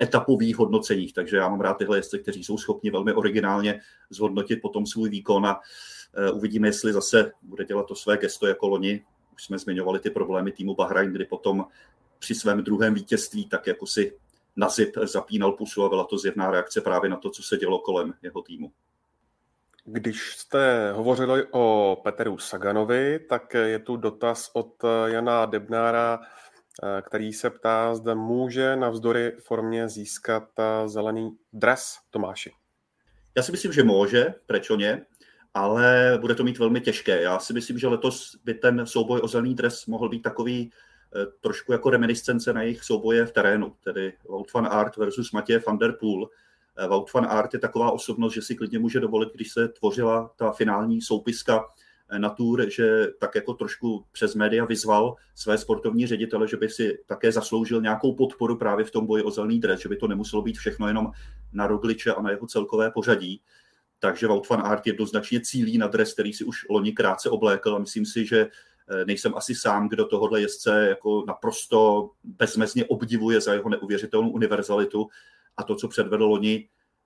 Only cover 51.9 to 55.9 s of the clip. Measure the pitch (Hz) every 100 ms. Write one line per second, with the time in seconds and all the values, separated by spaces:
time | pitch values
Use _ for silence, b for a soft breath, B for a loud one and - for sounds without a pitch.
51.9 | B B 104 104 107 117 120 104 110 113
52.9 | 110 104 - 101 107 101 120 107 - 117
53.9 | 107 - - 104 107 107 113 117 110 110
54.9 | 107 117 - b - - 107 - 107 117